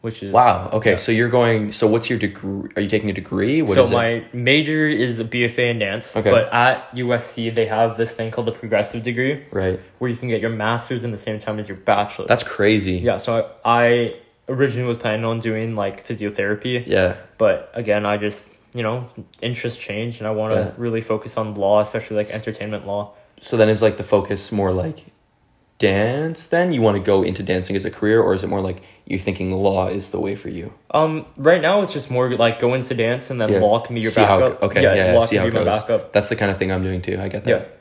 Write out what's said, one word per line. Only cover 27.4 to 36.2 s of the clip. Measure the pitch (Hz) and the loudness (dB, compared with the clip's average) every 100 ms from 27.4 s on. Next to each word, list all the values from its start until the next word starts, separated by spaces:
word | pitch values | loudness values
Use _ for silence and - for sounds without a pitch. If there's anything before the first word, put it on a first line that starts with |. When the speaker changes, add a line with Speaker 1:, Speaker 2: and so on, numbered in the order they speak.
Speaker 2:
dancing | 95 92 92 98 | -2 -2 0 -4
as | 98 | -4
a | |
career, | - 104 110 | -2 2 4
or | - | 4
is | 95 | 2
it | 95 | 0
more | 98 | -2
like | 95 90 - _ - | -4 -6 -14 _ -8
you're | 92 | -6
thinking | 98 92 92 | -4 -4 -4
law | 92 98 95 92 | 0 0 2 0
is | 98 - | -4 -6
the | 92 | -6
way | 95 101 | -4 -6
for | - | -10
you? | 90 85 - _ | -10 -12 -18 _
Speaker 1:
Um, | 151 160 156 - - | 0 0 -2 -10 0
right | 143 180 | 4 4
now | 156 208 | 4 2
it's | 190 | 0
just | 147 131 | -6 -4
more, | 123 127 | -2 0
like, | 120 117 113 | 2 2 2
go | 120 | 0
into | 131 127 | 0 -4
dance | 120 113 123 - | -2 0 -2 -6
and | 127 | -4
then | 107 | 0
Speaker 2:
Yeah. | 98 | 2
Speaker 1:
law | 104 113 | 4 2
can | - 120 | 0 -4
be | |
your | 110 | 0
Speaker 2:
See | 110 | 2
how | 104 95 | 4 4
it | |
Speaker 1:
backup. | 131 - | 2 2
Speaker 2:
go-, | 101 | 0
okay, | 101 | 4
Speaker 1:
Yeah, | 90 | 4
Speaker 2:
yeah, | 95 92 | 4 4
Speaker 1:
law | 90 113 | 4 4
Speaker 2:
see | 104 | 2
Speaker 1:
can | 104 | 0
Speaker 2:
how | |
Speaker 1:
be | 113 | 0
Speaker 2:
it | 101 | 0
Speaker 1:
my | |
Speaker 2:
goes. | 107 | 0
Speaker 1:
backup. | 107 113 - | 0 -2 0
Speaker 2:
That's | 104 | -2